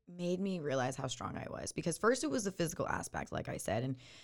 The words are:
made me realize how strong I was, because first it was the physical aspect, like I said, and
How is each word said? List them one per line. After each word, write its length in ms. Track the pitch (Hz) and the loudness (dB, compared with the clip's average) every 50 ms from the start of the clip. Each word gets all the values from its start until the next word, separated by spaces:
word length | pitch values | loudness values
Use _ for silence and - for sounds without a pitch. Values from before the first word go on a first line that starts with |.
| _ - | _ -16
made 320 | 180 175 175 175 185 180 | -6 -2 0 2 2 2
me 180 | 196 196 185 170 | 2 0 0 0
realize 380 | 143 143 131 135 123 135 131 | 0 2 2 4 2 2 0
how 100 | 135 135 | -2 -2
strong 300 | 127 - - - - - | -4 -2 -2 -4 -4 -4
I 100 | 82 - - | -4 -6 -6
was, 220 | - - - - | -6 -6 -6 -4
because 260 | - - - 175 156 - | -4 0 0 0 2 4
first 260 | - 226 262 262 320 | 6 6 6 6 2
it 60 | 294 | 0
was 140 | 269 254 196 | 0 2 0
the 60 | 196 | 0
physical 380 | - - 170 156 175 - - - | 0 0 0 0 2 0 0 0
aspect, 420 | - - - - - 76 - - | 0 -2 -2 -4 -4 -6 -4 -2
like 200 | - 80 - - | -4 -4 -2 -2
I 80 | - - | -4 -4
said, 240 | - - 98 117 127 | 0 0 2 2 2
and 120 | 135 131 - - - - - | 0 -2 -4 -8 -14 -18 -18